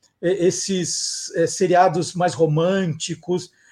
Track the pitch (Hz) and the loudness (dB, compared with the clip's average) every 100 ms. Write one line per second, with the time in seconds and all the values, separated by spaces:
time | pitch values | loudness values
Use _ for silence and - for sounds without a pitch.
0 | _ _ - 131 175 175 - 185 160 - | _ _ -2 2 0 0 -4 -2 -2 -4
1 | - - - 180 165 - 185 175 185 165 | -6 -8 -8 -2 -2 0 2 6 6 4
2 | 165 175 175 - 160 151 170 196 180 156 | -4 -2 -2 2 2 2 2 0 -2 -4
3 | - 160 - 180 - _ _ | -8 -10 -4 -4 -4 _ _